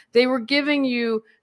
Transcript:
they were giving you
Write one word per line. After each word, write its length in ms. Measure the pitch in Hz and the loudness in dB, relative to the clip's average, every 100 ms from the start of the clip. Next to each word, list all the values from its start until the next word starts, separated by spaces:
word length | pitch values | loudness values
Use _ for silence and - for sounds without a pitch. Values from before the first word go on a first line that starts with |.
| _ | _
they 160 | 240 254 | 2 2
were 120 | 254 | 0
giving 460 | 220 285 285 285 269 | -2 -2 0 0 0
you 380 | 240 233 220 - _ | -2 -2 -4 -6 _